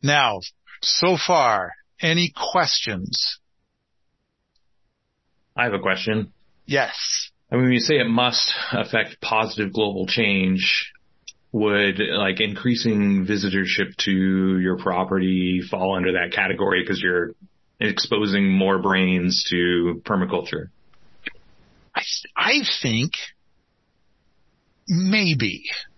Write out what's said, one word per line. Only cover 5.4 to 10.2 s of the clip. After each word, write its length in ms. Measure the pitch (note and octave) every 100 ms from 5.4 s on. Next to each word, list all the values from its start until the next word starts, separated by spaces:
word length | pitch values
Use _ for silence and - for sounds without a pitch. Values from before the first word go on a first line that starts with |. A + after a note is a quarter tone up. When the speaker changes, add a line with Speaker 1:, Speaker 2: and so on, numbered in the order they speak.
| _ -
Speaker 2:
I 100 | A#2+
have 80 |
a 60 | G2+
question. 540 | F#2+ F#2 - G#2+ G2+ _ _ _ -
Speaker 1:
Yes. 680 | C#3 A#2+ - - - - _ _
Speaker 2:
I 40 | B2
mean, 100 | B2+
when 80 |
you 60 | B2
say 160 | A#2 D3+
it 120 | A#2+
must 440 | A#2 B2 A#2+ - - -
affect 500 | A#2+ G#2 A#2 G#2+ -
positive 520 | - A2 A2 - G2+
global 340 | F#2+ G#2 G2 F#2
change, 840 | -